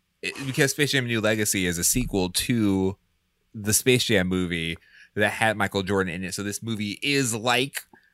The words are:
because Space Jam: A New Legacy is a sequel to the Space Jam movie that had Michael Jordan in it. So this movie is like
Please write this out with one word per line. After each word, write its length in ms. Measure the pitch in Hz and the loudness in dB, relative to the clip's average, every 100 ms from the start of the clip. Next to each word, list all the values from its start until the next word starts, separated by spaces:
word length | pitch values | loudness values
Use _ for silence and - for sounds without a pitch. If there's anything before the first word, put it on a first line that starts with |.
| _ _ 92 - | _ _ -10 -8
because 280 | 135 131 139 | -4 0 2
Space 200 | - 143 | 2 0
Jam: 140 | 139 123 | 0 0
A 20 | |
New 140 | 117 | 0
Legacy 440 | 107 110 107 101 90 | 2 2 0 0 0
is 120 | 85 | 0
a 60 | |
sequel 440 | 85 - 123 98 90 | 0 0 0 0 0
to 680 | - - 120 104 95 95 98 _ _ _ _ _ | -2 -2 2 2 2 0 -4 _ _ _ _ _
the 180 | 113 104 | -10 -2
Space 320 | 104 - 127 | 0 4 2
Jam 220 | - 104 90 | 4 2 2
movie 480 | 92 90 85 82 82 _ - - - | 0 -2 -2 -4 -8 _ -20 -10 -2
that 140 | 104 | -2
had 260 | - 113 104 | 2 0 0
Michael 280 | 98 101 | -2 -2
Jordan 280 | 95 101 92 | 0 0 0
in 120 | 82 | -4
it. 100 | 92 | -6
So 80 | 92 | -6
this 180 | 101 101 | -6 -6
movie 380 | 113 110 104 98 | -6 -6 -6 -6
is 360 | 139 139 131 113 | -2 0 0 2
like 460 | 117 120 139 - - - _ | 4 4 2 -4 -14 -20 _